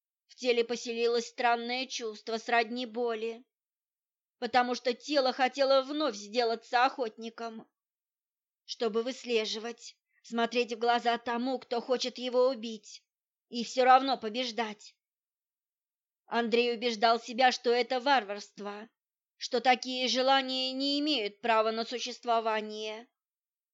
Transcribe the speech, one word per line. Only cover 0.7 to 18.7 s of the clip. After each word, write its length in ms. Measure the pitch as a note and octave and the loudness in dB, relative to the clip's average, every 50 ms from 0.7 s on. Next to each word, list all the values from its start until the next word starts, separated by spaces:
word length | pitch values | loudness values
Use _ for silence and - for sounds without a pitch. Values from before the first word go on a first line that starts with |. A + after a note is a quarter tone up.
| A#3+ A3+ - B3 A#3 A#3 A#3 A#3 A#3 A#3+ A3+ - | -2 -6 -6 -6 -2 0 0 2 2 0 -2 -4
странное 580 | - - B3 A#3+ A#3+ A#3 A#3 A#3+ B3 B3+ C4 | -4 0 2 2 2 2 0 -4 -4 -4 -6
чувство 520 | B3+ - - B3 A3 G#3+ G#3+ - - A3 A3+ | -6 -8 -8 -8 -8 -10 -10 -8 -6 -6 -6
сродни 480 | A3 - A#3 A#3 A#3 A3 A#3+ B3 B3+ | -2 0 2 2 2 2 -2 -6 -6
боли, 580 | A#3 G#3+ A#3 B3 A#3 A3+ A3 A3 A3+ A3+ A#3 B3+ _ _ _ _ _ _ _ _ _ _ _ _ _ _ _ _ _ _ - | -6 -4 -2 -2 -2 -2 -4 -4 -6 -8 -10 -14 _ _ _ _ _ _ _ _ _ _ _ _ _ _ _ _ _ _ -8
потому 340 | B3 A#3 A#3 B3+ B3 B3 B3 | -4 0 2 2 2 2 0
что 180 | A#3 - C4 B3 | -2 -2 -2 -2
тело 400 | - - - D4 C#4+ C4 C4+ A#3 | -4 -4 -2 2 2 2 2 2
хотело 500 | - C4 B3+ B3+ C#4 C#4 C4 C4+ C4+ C4 | 2 0 0 2 2 4 4 4 4 4
вновь 340 | C4 D4 D4+ D#4 C#4+ G#3+ | 2 -2 -2 -2 -2 -2
сделаться 680 | G3+ G#3 G3+ G#3 B3 A#3+ A3+ A3+ A3+ - - - A#3+ B3 | -4 -8 -4 0 2 2 2 2 -2 -2 0 2 4 4
охотником, 840 | C4+ B3+ - B3 A3 - - A3+ A#3 A3 - A#3 A3+ A3+ A3 - _ _ _ _ _ _ _ _ _ _ _ _ _ _ _ _ _ _ _ _ | 4 2 0 -6 -6 -6 -8 -12 -12 -10 -10 -12 -12 -12 -14 -18 _ _ _ _ _ _ _ _ _ _ _ _ _ _ _ _ _ _ _ _
чтобы 380 | - - - A#3+ A3+ G3+ A3+ A3+ | -12 -6 -4 -2 -2 0 0 -2
выслеживать, 920 | B3+ B3+ - - A#3 A#3+ A3 A3 G3+ G3 A3 G#3 A3+ A#3 - - - - _ _ _ _ _ - | -2 -4 -8 -4 -2 0 0 0 -2 -6 -8 -8 -10 -12 -14 -18 -20 -20 _ _ _ _ _ -14
смотреть 520 | - A3 A#3 A#3 A3+ A3+ B3 A#3+ G#3+ A#3 | -6 -2 -2 -2 0 0 0 0 0 -2
в 40 | G#3+ | -2
глаза 380 | A3+ A#3+ A#3+ A#3+ - A#3+ A#3 | 2 2 2 2 2 0 0
тому, 420 | A#3 - B3 A#3 A#3 B3 C4 C4 A#3+ | 0 -2 -4 -4 -2 -2 -2 -4 -4
кто 220 | - - B3 A#3 | -4 -4 -4 -4
хочет 380 | A3 - B3+ A#3+ - B3+ A3 - | -2 0 -2 -2 -2 -4 -6 -6
его 300 | A#3+ B3+ A#3 B3+ B3 B3+ | -4 0 4 4 4 4
убить, 540 | C4+ A3 G#3+ A#3 A3 G#3+ - - - - _ _ _ _ _ _ _ _ _ _ | 4 0 -6 -10 -10 -12 -14 -18 -20 -20 _ _ _ _ _ _ _ _ _ _
и 160 | G#3 A#3+ A3+ | -6 -6 -6
всё 200 | - - B3+ B3 | -2 0 4 6
равно 340 | B3 B3+ C4 C4+ C4+ C4 - | 8 8 8 6 4 -2 -2
побеждать. 760 | - A3 G#3 B3 B3+ B3 A3 G#3 A3 G#3+ G#3 - - - _ _ _ _ _ _ _ _ _ _ _ _ _ _ _ _ _ _ _ _ _ _ _ _ _ _ _ - | -4 -6 -4 -4 -6 -4 -4 -4 -6 -6 -6 -12 -18 -20 _ _ _ _ _ _ _ _ _ _ _ _ _ _ _ _ _ _ _ _ _ _ _ _ _ _ _ -6
Андрей 440 | - A#3 A#3+ A3+ G#3 A#3 A#3+ A#3+ A#3+ | -4 -2 -2 2 2 2 2 2 0
убеждал 440 | G#3+ A#3 A#3+ A3+ G#3 G#3+ A3+ A#3 A3+ | -2 -2 -4 -2 2 2 2 2 2
себя, 340 | A3+ - B3 A3 C4 B3+ A#3+ | -2 -4 0 2 2 2 2
что 180 | - - B3 | 2 0 2
это 300 | A#3 B3 A#3+ A#3 C4 B3+ | 2 2 2 0 -2 0
варварство, 880 | A#3 C#4+ C#4 B3+ G#3 F#3+ G3+ G#3 G3+ - _ - G3+ G3+ | 2 4 4 2 2 0 -6 -10 -12 -14 _ -12 -12 -12